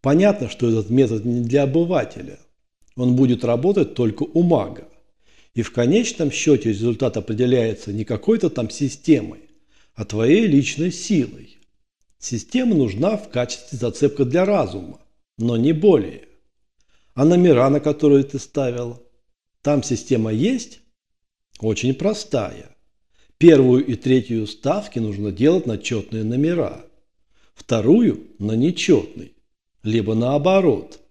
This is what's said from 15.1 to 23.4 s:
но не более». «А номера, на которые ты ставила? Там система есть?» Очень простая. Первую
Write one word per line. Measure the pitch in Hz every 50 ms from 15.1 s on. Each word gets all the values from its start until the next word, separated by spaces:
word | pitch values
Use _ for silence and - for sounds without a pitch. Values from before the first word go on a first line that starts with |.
| _ _ _ _ _
но | - 113 120 120
не | 113 120 147 165
более». | 151 170 214 175 120 98 80 73 - - _ _ _ _ _ _ _ _ _ _ _ _ _ _ _ _ _ _
«А | 120 135
номера, | 160 180 175 180 180 147 120 127 135
на | 139 147
которые | 143 151 147 147 156 147 143 139 135
ты | 139 - 135
ставила? | - - _ 143 135 123 120 120 123 120 120 117 - _ _ _ _ _ _ _ _ _ _ _
Там | _ 143 147 139 117
система | - 123 - - - 135 113 110 110
есть?» | 110 110 147 220 269 240 - - - - _ _ _ _ _ _ _ _ _ _ _ _ _ _ _ -
Очень | 110 110 107 - 117 127 135
простая. | 131 165 196 - - - - - 123 101 92 - - - - _ _ _ _ _ _ _ _ _ _ _ _ _
Первую | _